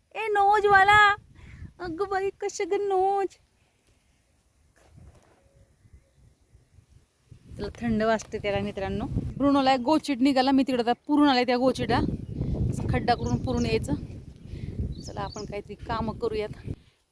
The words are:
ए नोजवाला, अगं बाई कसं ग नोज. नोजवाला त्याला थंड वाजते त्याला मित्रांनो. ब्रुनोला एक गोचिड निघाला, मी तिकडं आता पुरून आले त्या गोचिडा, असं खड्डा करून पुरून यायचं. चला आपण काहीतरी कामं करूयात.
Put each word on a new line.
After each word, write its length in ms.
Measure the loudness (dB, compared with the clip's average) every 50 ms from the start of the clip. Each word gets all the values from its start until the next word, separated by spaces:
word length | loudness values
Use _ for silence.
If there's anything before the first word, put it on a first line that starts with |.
| _ _ -10
ए 120 | -8 -4 -2
नोजवाला, 880 | 2 2 4 4 4 4 4 6 6 6 8 8 8 8 8 6 4 0 -4 -20 -20 -20 -20 -20 -18 -16 -16 -16 -14 -12
अगं 300 | -10 -8 -4 -4 -4 -2
बाई 200 | -2 -2 -2 -2 -4 -4
कसं 220 | -8 -8 -6 -4 -4 -2
ग 20 | -2
नोज. 540 |
नोजवाला 4000 | -2 0 0 0 2 2 2 2 0 -2 -4 -6 _ _ _ _ _ _ _ _ _ _ _ _ _ _ _ _ _ _ _ _ _ _ _ _ _ _ _ _ _ _ _ _ -20 -20 -20 -20 -20 _ _ _ _ _ _ _ _ -20 _ _ _ _ -20 _ -20 _ _ _ _ _ -20 _ _ _ _ _ -20 _ _ _ -20 -20 _ -20 -20 _ _ _ _ _ -20 -20 -20 _ -16 -12
त्याला 120 | -10 -10 -10 -8 -6
थंड 220 | -4 -2 -2 0 0
वाजते 340 | 0 0 0 -2 -6 -12 -8
त्याला 220 | -4 -2 -2 -2
मित्रांनो. 460 | -2 -4 -6 -6 -6 -4 -4 -4 -4 -4 -4 -4 -4 -4 -4 0
ब्रुनोला 360 | 2 2 4 4 4 4 2
एक 60 | 2
गोचिड 420 | 2 2 2 2 2 -2 -2 2
निघाला, 300 | 2 2 4 4 2 4
मी 120 | 4 4 4 2
तिकडं 160 | 0 -2 0
आता 100 | 0 0
पुरून 340 | -2 _ 0 2 4 6 6
आले 180 | 6 4 4
त्या 120 | 2 2 2
गोचिडा, 400 | 2 2 2 0 0 0 2 2 2 0 -2 -6 -8 -8 -6 -6 -4 -4 -2 -2 -2 -2
असं 140 | -2 -2 -2 -2
खड्डा 260 | -2 0 2 0 0
करून 280 | 0 0 -2 -2 -2 -2
पुरून 220 | -2 -2 0 0
यायचं. 300 | 0 0 -2 -2 -2 -4 -4 -6 -10 -14 -16 -16 -18 -20 -20 -18 -14 -12 -10 -10 -10 -6 -6 -6 -6 -6 -10
चला 200 | -12 -12 -10 -8
आपण 240 | -8 -8 -8 -10 -10
काहीतरी 300 | -10 -10 -10 -10 -12 -14
कामं 380 | -14 -10 -8 -6 -6 -4 -6 -6
करूयात. 560 | -4 -6 -4 -4 -4 -6 -6 -8 -12 -12 -12 -12 -12 -14 _ _ _ _ _